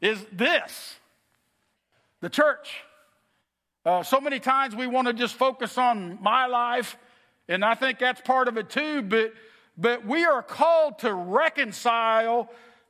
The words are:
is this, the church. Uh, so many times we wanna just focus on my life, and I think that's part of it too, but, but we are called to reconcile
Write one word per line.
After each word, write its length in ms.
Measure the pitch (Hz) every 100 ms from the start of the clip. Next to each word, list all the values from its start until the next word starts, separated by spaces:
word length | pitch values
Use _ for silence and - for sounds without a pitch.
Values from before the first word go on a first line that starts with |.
is 260 | 190 214 202
this, 680 | 180 254 320 - - - - _ _ _ _ _ _ _ _ _ _ _ _
the 80 | 170
church. 540 | - 302 269 - - - _ _ _ _ _ _ _ _ _
Uh, 180 | 160 180
so 180 | 170 269
many 200 | 277 269
times 340 | 247 269 269
we 140 | 208 254
wanna 240 | 247 247
just 240 | 233 240 -
focus 420 | 262 254 220 -
on 420 | 247 226 180 180
my 260 | 196 240 254
life, 520 | 247 240 247 226 - _ _ _ _ -
and 180 | 180
I 120 | 208 226
think 240 | 262 247
that's 200 | 254 247
part 260 | - 262 254
of 80 | 226
it 120 | 202
too, 340 | - 302 294
but, 300 | 202 220 220 - - _ _ -
but 260 | 214 240
we 200 | 214 302
are 180 | 339 269
called 560 | - - 311 330 302 226
to 160 | 254
reconcile 1400 | 190 175 214 320 294 240 185 247 233 226 220 226 240 233 - - _ _